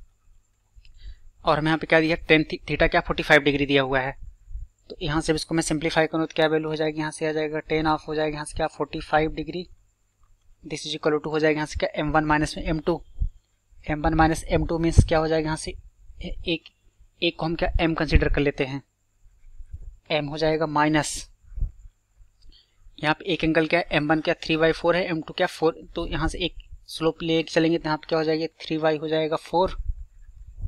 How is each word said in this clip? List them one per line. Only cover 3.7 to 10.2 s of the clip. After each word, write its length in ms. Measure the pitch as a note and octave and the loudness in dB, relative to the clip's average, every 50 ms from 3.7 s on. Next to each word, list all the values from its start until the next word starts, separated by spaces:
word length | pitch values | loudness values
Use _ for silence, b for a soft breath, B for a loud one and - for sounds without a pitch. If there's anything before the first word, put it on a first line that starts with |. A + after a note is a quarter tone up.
| C#3 C#3 | 2 2
हुआ 180 | C3+ C3 C#3 C3 | 2 2 0 0
है। 160 | B2+ C#3 C#3 - - - - - - - - - - - _ _ _ - | 0 -2 -6 -8 -14 -16 -16 -20 -16 -12 -10 -10 -10 -12 _ _ _ -18
तो 60 | - - | -12 -8
यहाँ 180 | F3+ D3+ D3 E3 | -6 -2 -2 -2
से 120 | D#3 - D#3 | 0 0 -2
इसको 200 | D#3 - - E3 | -2 -2 -2 -2
मैं 80 | E3 | -2
सिंप्लीफाई 440 | D#3+ - E3 D3+ D#3 E3 - D#3+ D#3+ | 0 0 -2 -2 -2 0 2 2 0
करूँ 200 | D#3 - D#3+ D#3+ | 2 0 -2 -4
तो 80 | D3+ - | -2 0
क्या 100 | - D#3+ D#3 | 2 2 2
वैल्यू 200 | D#3 D#3 D#3 D#3 | 2 0 0 -2
हो 80 | D#3 | -2
जाएगी, 220 | D3+ D#3+ D#3 D3+ D#3 | -2 -2 -2 -2 -4
यहाँ 120 | D#3 D#3 | -6 -6
से 180 | D#3 - D#3+ D#3 | -4 -4 -4 -2
आ 40 | |
जाएगा 280 | D3+ D#3 D#3 D3+ D#3 D#3 | -2 -2 -4 -2 -4 -6
tan 240 | - - D#3 D#3 D#3 | -4 -2 -2 0 2
ऑफ 200 | D#3+ D#3 D3+ - - | 2 0 0 -2 -6
हो 60 | D3+ | -2
जाएगा 200 | D3+ D#3 D#3 D3 | -2 -2 -2 -2
यहाँ 100 | D3 D3+ | -6 -10
से 120 | - - | -8 -4
क्या 100 | - D#3+ D3+ | -4 -4 -4
फ़ोर्टी 320 | - - D3+ - - D#3+ | -2 -4 -6 -6 -4 -10
फ़ाइव 320 | D3 - - D3+ D#3 D#3+ | -4 2 2 2 2 2
डिग्री, 340 | D3+ D#3 D3+ D3+ E3 F3 F#3 - - - _ _ _ _ _ _ _ _ | -2 -6 -8 -8 -8 -10 -10 -12 -18 -20 _ _ _ _ _ _ _ _